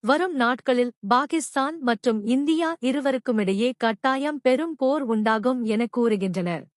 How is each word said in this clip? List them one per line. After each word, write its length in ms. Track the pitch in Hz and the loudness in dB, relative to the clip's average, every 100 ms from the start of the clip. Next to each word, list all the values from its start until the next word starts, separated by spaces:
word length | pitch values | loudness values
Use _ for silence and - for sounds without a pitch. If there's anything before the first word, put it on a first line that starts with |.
வரும் 340 | 220 294 370 | 2 0 0
நாட்களில் 580 | 294 233 254 - 247 247 - 196 | 0 0 0 0 0 0 -4 0
பாகிஸ்தான் 680 | 240 285 330 - - 269 330 | 0 2 -2 -2 -2 -2 -2
மற்றும் 440 | 254 226 247 220 | -2 0 0 -2
இந்தியா 520 | 202 262 285 320 330 330 | 0 0 2 0 0 -2
இருவருக்குமிடையே 920 | 247 285 277 262 240 220 196 196 240 254 | -2 0 0 -2 0 0 0 0 0 0
கட்டாயம் 640 | 226 214 262 269 285 294 | -2 0 -2 0 -2 -2
பெரும் 360 | 254 262 330 302 | 2 2 0 -2
போர் 260 | 262 302 | 0 0
உண்டாகும் 640 | 262 220 214 220 220 254 | 0 0 2 2 0 0
என 220 | 220 214 233 - | 0 -2 -2 0
கூறுகின்றனர். 640 | 233 208 190 180 175 165 - | 2 2 0 -2 -2 -4 -8